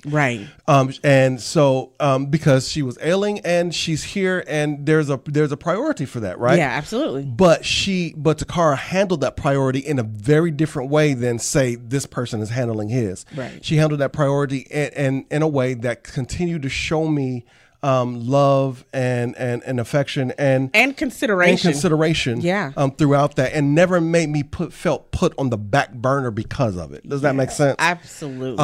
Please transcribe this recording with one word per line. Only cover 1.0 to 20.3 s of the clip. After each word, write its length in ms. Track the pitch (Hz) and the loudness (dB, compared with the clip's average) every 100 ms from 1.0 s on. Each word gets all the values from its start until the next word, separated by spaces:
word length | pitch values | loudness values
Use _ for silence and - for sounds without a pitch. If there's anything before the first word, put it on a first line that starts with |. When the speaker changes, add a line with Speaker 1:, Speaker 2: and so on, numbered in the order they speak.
Speaker 2:
and 380 | 147 135 131 127 | 4 4 4 0
so, 500 | - 170 143 131 123 - | -2 2 4 2 -2 -2
um, 280 | 147 131 139 | 0 0 0
because 420 | 156 156 131 127 | 0 4 4 2
she 100 | - | -4
was 140 | 131 120 | -4 -4
ailing 400 | 151 190 208 208 | -2 0 0 -2
and 340 | - 175 175 156 | 0 0 0 -2
she's 260 | - 151 - | -2 -4 -4
here 400 | 202 185 185 - | -2 0 -2 -2
and 380 | 151 151 143 143 | -2 -2 -2 2
there's 240 | 156 143 | 2 2
a, 100 | 135 - | -2 -2
there's 260 | 147 151 | 0 0
a 60 | 143 | 0
priority 480 | - 185 311 - 139 | -2 -2 -2 -2 -6
for 160 | 123 | -6
that, 180 | 104 90 | -6 -2
right? 180 | 120 151 | 2 4
Speaker 1:
Yeah, 120 | 143 | 2
absolutely. 540 | 123 147 233 294 135 | -2 -4 -4 -4 -4
Speaker 2:
But 420 | 139 117 175 143 - | -6 2 4 4 2
she, 480 | - - 185 170 160 | -2 0 -2 -2 -2
but 220 | 147 156 | 0 0
Takara 400 | - 175 165 135 | -2 0 2 2
handled 420 | - 185 196 175 | -2 0 0 0
that 160 | 131 - | -2 -2
priority 440 | 151 139 135 131 | 0 2 0 0
in 200 | 139 139 | -2 -2
a 40 | |
very 480 | 110 107 101 151 170 | -4 -4 2 4 4
different 380 | 143 156 151 131 | 0 -2 -2 0
way 240 | 147 156 | 2 4
than, 240 | 131 123 120 | 2 0 -2
say, 360 | - 156 127 120 | 0 0 0 -2
this 300 | 120 135 - | -4 -4 -4
person 340 | - 123 113 | -6 -6 -4
is 100 | 107 | -4
handling 360 | 120 120 110 104 | -2 -2 -2 -2
his. 380 | 127 110 92 - 147 | -2 -2 -4 -12 -12
Speaker 1:
Right. 300 | 123 - - | -10 -12 0
Speaker 2:
She 100 | 156 | 2
handled 240 | 156 151 | 2 0
that 140 | 135 | -2
priority 460 | 147 139 143 143 135 - | 0 0 2 0 -4 -6
in, 220 | 147 143 | -4 -4
in, 320 | - 139 135 - | -2 -2 -2 -4
in 120 | 147 | -2
a 80 | 156 | 0
way 240 | 139 127 | 0 -2
that 320 | 127 120 117 - | -2 -4 -6 -8
continued 560 | - 123 - 175 170 | -8 -6 -4 -4 -4
to 80 | 135 | -4
show 400 | - - 160 160 | -6 -2 -2 0
me, 340 | 151 131 127 - _ _ _ | 0 -2 -4 -10 _ _ _
um, 440 | 143 131 123 120 117 | 0 0 0 -4 0
love 560 | 139 139 139 135 127 - | 4 4 4 2 -4 -8
and, 460 | 135 127 123 120 - | -4 -2 0 -2 -4
and, 240 | 123 120 | -4 -4
and 160 | - 127 | -4 -4
affection 540 | 113 151 139 - 127 | -2 0 0 -2 -4